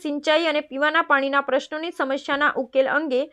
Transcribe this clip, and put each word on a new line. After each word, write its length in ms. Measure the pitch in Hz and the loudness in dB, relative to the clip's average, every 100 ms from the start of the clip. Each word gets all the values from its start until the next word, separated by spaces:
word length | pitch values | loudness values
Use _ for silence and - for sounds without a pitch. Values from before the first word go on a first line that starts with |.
| 311 | -4
સિંચાઈ 400 | 294 302 311 339 | -4 2 2 2
અને 100 | 294 294 | -2 -4
પીવાના 340 | 269 302 320 330 | -2 0 2 2
પાણીના 320 | 277 269 277 277 | 2 2 0 0
પ્રશ્નોની 420 | 262 - 311 330 330 | -2 -2 -8 -8 -4
સમસ્યાના 540 | 269 277 285 285 294 - | -4 -4 -2 0 0 0
ઉકેલ 300 | 247 262 262 | -2 0 2
અંગે 280 | 269 311 247 294 | 0 0 -2 -2